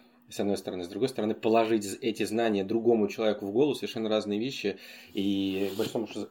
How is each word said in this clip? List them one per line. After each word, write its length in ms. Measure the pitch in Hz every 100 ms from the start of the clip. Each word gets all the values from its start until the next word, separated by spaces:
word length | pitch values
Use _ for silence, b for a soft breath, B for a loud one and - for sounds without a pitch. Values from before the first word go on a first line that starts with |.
| b b _
с 120 | -
одной 180 | 101 95
стороны, 260 | - 92
с 40 | 87
другой 200 | 98 131
стороны, 280 | - 107 107
положить 480 | 110 113 110 113
з-, 160 | 98 98
эти 220 | 113 104
знания 400 | 98 110 113 101
другому 440 | 98 113 117 113 101
человеку 380 | - 107 101 98
в 60 |
голову, 240 | 110 147 120
совершенно 340 | 101 113 110
разные 300 | 107 101 104
вещи, 380 | 127 135 101 B B B B
и 560 | - 98 98 98 95 98 98
к 20 |
большому 300 | 110 123 104
ш-, 200 | 107 101